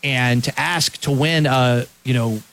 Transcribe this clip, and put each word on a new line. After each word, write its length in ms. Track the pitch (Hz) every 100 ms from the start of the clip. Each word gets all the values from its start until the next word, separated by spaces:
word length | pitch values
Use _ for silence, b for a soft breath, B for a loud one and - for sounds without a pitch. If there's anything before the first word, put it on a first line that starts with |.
And 400 | 143 131 123 120
to 140 | 120 135
ask 400 | 147 175 - -
to 80 | -
win 340 | 139 151 165
a, 400 | 147 131 127 120 - _
you 120 | -
know 280 | 123 117 110 -